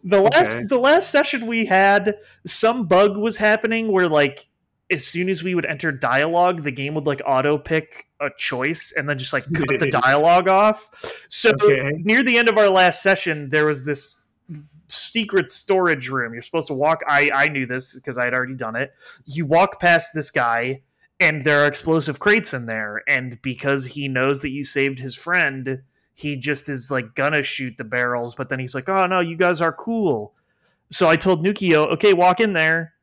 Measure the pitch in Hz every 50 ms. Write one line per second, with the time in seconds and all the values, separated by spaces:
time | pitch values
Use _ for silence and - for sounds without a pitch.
0 | - 180 202 196 196 220 254 320 359 - - - - 196 277 247 247 277 302 349
1 | 359 - - 285 294 - - 254 233 226 233 226 220 - 185 190 196 196 202 208
2 | 185 208 208 208 - _ _ _ _ 185 - - - 220 240 254 220 160 180 185
3 | 202 208 196 208 208 233 220 - 214 214 214 220 - 220 226 226 226 220 202 190
4 | 180 165 151 151 143 139 139 - - _ _ _ _ _ _ _ _ _ 180 147
5 | - - - 170 180 185 190 156 165 185 180 175 - - 156 135 170 160 143 131
6 | 135 120 123 135 147 160 170 175 175 180 180 165 147 147 123 127 139 143 156 151
7 | 139 151 143 143 - - 135 131 135 147 151 143 - - 160 156 156 _ - -
8 | - _ _ _ 143 139 - - - - 139 123 127 147 165 160 - - - -
9 | - 147 147 131 127 - - 139 - - 165 151 147 131 139 127 160 135 - 131
10 | 123 131 135 147 151 165 175 180 175 190 190 190 208 214 214 - - _ _ -
11 | - - - - - _ - - - - 175 139 - - 139 131 131 139 147 165
12 | 170 202 220 247 262 254 240 233 233 226 208 214 208 202 190 185 180 180 170 -
13 | - 196 190 185 - 180 156 151 147 135 135 156 151 151 151 131 127 151 147 135
14 | - - - _ _ _ _ _ _ - 165 151 147 _ _ - _ _ - -
15 | - - - 233 220 196 196 190 156 - - - - - 196 185 185 170 160 135
16 | 120 127 135 131 120 113 117 117 113 - - 165 151 - 147 131 143 156 160 160
17 | - - 147 143 147 143 - 135 143 156 151 139 131 120 127 131 127 - - 135
18 | _ 143 123 123 123 120 123 127 127 127 131 127 123 110 110 117 135 139 _ _
19 | - - - _ _ - 139 160 165 135 160 170 190 196 - - 180 175 170 165
20 | 165 - - 160 143 - - - - 117 117 117 120 127 135 135 _ _ _ _
21 | _ _ _ _ 180 160 151 151 131 151 147 143 147 147 143 - - 160 160 160
22 | 135 151 139 - - 208 208 226 - - - 127 120 113 110 110 107 107 104 107
23 | - - 143 131 127 127 117 113 - 131 123 - - 143 139 139 131 127 - 147
24 | 139 139 131 127 131 135 143 135 139 147 131 147 143 - - 143 139 139 135 127
25 | 127 131 120 - - 170 175 180 165 139 135 135 127 131 131 131 - _ _ _
26 | _ _ _ - - 147 147 131 120 151 147 127 - - 143 131 117 - 143 127
27 | 120 110 _ - 135 147 156 147 135 - - - 135 127 110 - 123 110 120 123
28 | 123 123 123 120 120 120 - - 135 - 135 131 131 123 - 135 131 - 190 190
29 | 185 180 185 185 180 165 165 165 185 175 180 156 170 165 - - - 233 233 226
30 | 208 170 131 110 104 - _ _ _ _ _ _ _ _ _ _ _ _ - -
31 | 185 160 165 165 - 190 185 156 160 196 208 - 196 180 160 151 151 - 165 160
32 | - 208 190 170 180 180 180 180 226 214 190 165 160 160 165 165 165 160 _ _